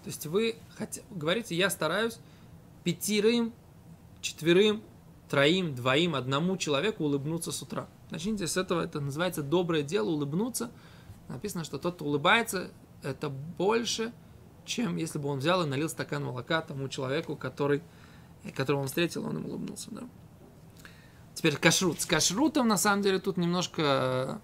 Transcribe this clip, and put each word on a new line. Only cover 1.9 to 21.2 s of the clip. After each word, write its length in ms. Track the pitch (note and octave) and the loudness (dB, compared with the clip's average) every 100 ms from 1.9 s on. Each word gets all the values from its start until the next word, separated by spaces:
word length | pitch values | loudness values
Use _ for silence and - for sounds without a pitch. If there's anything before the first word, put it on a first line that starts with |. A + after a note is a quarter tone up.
| F3+ A3+ A3+ - - - - - - | 0 -2 -4 -18 -20 -20 -20 -20 -6
пятерым, 720 | - E3+ - G#3 G#3 A#3+ A3+ - - - - - - - | -4 -2 0 4 4 4 0 -4 -20 -20 -20 -20 -20 -10
четверым, 600 | - - D3+ F3 G#3+ G#3+ - - - - - | -10 -2 4 6 6 4 -6 -20 -20 -20 -2
троим, 460 | C#3 C#3+ F3 F3 B2+ | 4 6 6 2 0
двоим, 400 | B2 C3+ F3 C#3+ | 2 4 4 0
одному 420 | B2+ C3+ F3 F#3 | 0 0 0 0
человеку 460 | - C#3 F#3+ G#3+ | 0 2 2 0
улыбнуться 480 | D3+ C#3+ C#3 E3 E3 | 0 0 0 -4 -4
с 100 | D3 | -8
утра". 260 | - - C3 - - | -6 -8 -8 -16 -12
Начните 380 | - F3+ G#3+ E3 | -6 -4 -2 -2
с 100 | F3+ | -2
этого. 240 | F#3 E3+ | 0 0
Это 180 | E3 D#3 | -2 -4
называется 440 | C#3 C3+ F3+ F3 | -4 -2 -2 -2
"Доброе 400 | C#3 E3+ F3 E3 | 0 2 2 0
дело — 260 | C#3+ G3+ G#3+ | 0 0 0
улыбнуться". 600 | D#3 C#3+ D#3+ A#3+ A#3 - - - - - - - | 0 0 -2 -2 -4 -6 -10 -20 -20 -20 -20 -12
Написано, 360 | C3 G#3 F3+ | -8 -6 -6
что 140 | D#3 C#3+ | -6 -4
тот, 180 | F3 F3 | -4 -4
кто 100 | D3 | -2
улыбается, 680 | C#3+ D#3+ A3 A3+ F#3 - - - - | 2 4 4 2 -4 -6 -12 -20 -10
это 280 | D3 C3 D3+ | -8 -6 -6
больше, 840 | C3+ D3+ E3+ F#3 A#3 A#3 - A3+ - - - - - | -6 -10 0 2 2 0 -4 -4 -8 -20 -20 -20 -20
чем 320 | - - A3+ F3 | -8 -2 0 0
если 240 | D#3+ D#3 | -4 -4
бы 100 | C#3+ | -2
он 100 | C#3+ | 0
взял 240 | C#3+ F#3 | 2 2
и 40 | D#3 | 2
налил 220 | C3+ D#3 | 0 -2
стакан 340 | - F3 D3 | -4 -6 -4
молока 380 | C#3 B2 A#2 E3 | -4 -8 -2 -2
тому 260 | D#3+ C#3 C3+ | -2 -8 -6
человеку, 480 | - C3 C#3+ E3 C#3+ | -6 -2 -2 -4 -6
который, 460 | B2+ - C#3+ C#3+ - - - - - - - - | -8 -2 2 2 -2 -20 -20 -20 -20 -16 -14 -6
которого 260 | C3+ C#3+ | 0 0
он 60 | C3+ | 0
встретил, 380 | - E3+ - - | -2 -2 -2 -6
он 120 | - | -6
им 80 | - | -6
улыбнулся, 440 | - - - - | -8 -8 -10 -12
да. 120 | - B3+ - - - - - - - - - - - | -12 -14 -16 -20 -20 -20 -20 -20 -20 -20 -20 -20 -20